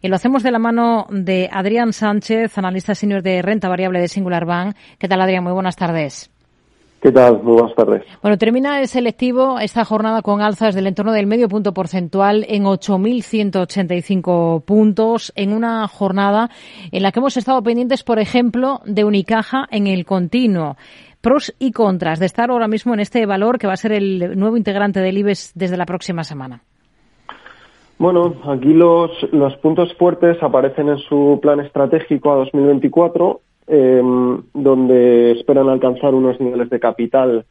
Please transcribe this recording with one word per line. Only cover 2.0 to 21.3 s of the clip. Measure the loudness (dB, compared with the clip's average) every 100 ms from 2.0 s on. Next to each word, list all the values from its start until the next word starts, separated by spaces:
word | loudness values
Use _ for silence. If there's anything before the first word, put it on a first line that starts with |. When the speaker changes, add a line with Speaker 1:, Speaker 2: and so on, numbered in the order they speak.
| -2 -2 -2 -2 -2 -4
Speaker 1:
analista | -4 -4 -4 -4
senior | -2 -2
de | -2 -2
renta | 0 -2 -2
variable | -2 -2 -2
de | -2
Singular | -4 -4 -4 -2
Bank. | -4 -4 -10 -18 _
¿Qué | -2
tal, | 2
Adrián? | 2 0 -2
Muy |
buenas | -2 -4 -4
tardes. | -4 -2 -4 -8 -20 _ _ _ _ _ _ _
Speaker 2:
¿Qué | 4
tal? | 6 6 6
Muy | 4
buenas | 4 4 0
tardes. | 0 0 -4 -4
Speaker 1:
Bueno, | -2 0
termina | 2 0 0 -2
el | -2
selectivo | -2 -2 -2 -2 0 0 0
esta | -4 -2 -2
jornada | 0 0 -2
con | -2 0
alzas | 0 0 0
del | 0 -2
entorno | -2 0
del | 0 0
medio | 0 0
punto | 0 -2
porcentual | -4 -4 -4 -4 0 2 2 0
en | -2 0
ocho | -2 -2 0
mil | 0 -2
ciento | -4 -2 -2 -2
ochenta | -4 -4 -2
y | -4
cinco | -2 -4 0 0 0 -2 0
puntos, | 2 4 2 0 0 -4 -6
en | -4
una | -2 -2 -4 -6
jornada | -4 -2 0 0 0 -2 -6 -20 -20 -10
en | -2
la | -2
que | 0
hemos | -2 -2
estado | -2 0
pendientes, | 0 -2 -2 -2
por | 0 -2
ejemplo, | 0 0 0 0 -2 -4 -4
de | 0 2
Unicaja | 0 0 -2 -2 -6 -4
en | -2 -2
el | -2
continuo. | -2 -2 0 0 0 0 -4 -8 -20 -20 -20 _
Pros | 0